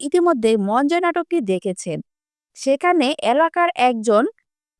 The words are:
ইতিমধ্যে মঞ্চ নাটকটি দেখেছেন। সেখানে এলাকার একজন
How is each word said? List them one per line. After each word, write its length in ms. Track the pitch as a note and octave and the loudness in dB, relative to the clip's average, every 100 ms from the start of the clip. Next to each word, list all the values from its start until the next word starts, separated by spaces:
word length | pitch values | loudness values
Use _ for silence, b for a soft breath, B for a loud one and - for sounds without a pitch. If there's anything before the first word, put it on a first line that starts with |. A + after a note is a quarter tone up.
ইতিমধ্যে 500 | C#4+ F4+ F4 C4+ A3 A3 | -2 0 2 2 2 0
মঞ্চ 360 | G3 A#3 C#4+ | 0 0 0
নাটকটি 440 | E4+ F4 E4+ E4+ E4+ | 0 0 -2 -2 -4
দেখেছেন। 580 | G3 F#3 G3 F#3 F#3 D#3 - _ _ _ _ - | -2 -4 -4 -8 -8 -8 -10 _ _ _ _ -6
সেখানে 500 | C4+ C#4 F4+ F4+ B3+ D#4 | -2 0 2 2 0 0
এলাকার 460 | A3 C4+ E4 F4 F4 - | 0 2 0 0 -2 0
একজন 480 | B3+ A#3 G#3+ G#3 E4+ - _ _ _ | 0 0 2 2 0 -4 _ _ _